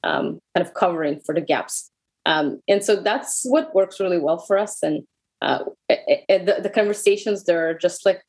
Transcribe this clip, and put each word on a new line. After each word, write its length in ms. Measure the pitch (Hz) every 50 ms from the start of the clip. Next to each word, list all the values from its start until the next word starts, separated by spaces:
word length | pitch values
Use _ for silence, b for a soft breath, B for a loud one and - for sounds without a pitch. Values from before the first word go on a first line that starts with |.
| -
um, 340 | - 147 139 - 139 - - - _ -
kind 120 | 180 180
of 80 | - -
covering 460 | - 196 180 170 160 156 147 143 -
for 140 | - - 151
the 60 | 170
gaps. 500 | 143 - 147 - - - - - - - _ _ _ _ _ _ -
Um, 340 | 160 160 156 147 143 - - - -
and 160 | 202 202 -
so 120 | - 208
that's 460 | 196 - 208 226 277 - - - - -
what 300 | 247 269 320 311 - -
works 240 | 190 190 185 - -
really 180 | 190 185 175 170
well 200 | 143 151 165 170
for 200 | - - 196 196
us. 240 | 208 208 - -
And, 220 | - 143 151 160 - _ _ _ _ _ _ -
uh, 240 | - - 135 131 - - - _ _ -
eh, 80 | - - - -
eh, 80 | - - - -
eh, 160 | 196 185 175
the, 160 | 202 196 -
the 80 | 196 196
conversations, 720 | - 220 208 208 208 - - 202 202 208 - 220 202 190 -
they're 320 | - 170 165 165 160 165
just, 300 | 165 - 175 - - -
like, 160 | 196 185 - -